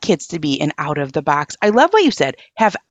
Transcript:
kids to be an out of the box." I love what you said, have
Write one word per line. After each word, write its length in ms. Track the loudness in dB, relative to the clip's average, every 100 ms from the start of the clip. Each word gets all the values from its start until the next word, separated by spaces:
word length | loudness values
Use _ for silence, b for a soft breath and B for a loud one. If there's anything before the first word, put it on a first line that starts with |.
kids 240 | 2 -2 -2
to 140 | -6
be 200 | -4 -2
an 120 | -2 -4
out 200 | -6 -4
of 140 | -4
the 100 | -4
box." 340 | 0 -2 -2 -2
I 60 | 0
love 240 | 4 4
what 120 | 4
you 60 | 2
said, 240 | 2 -2 -4 b 0
have 180 | 0 0 -8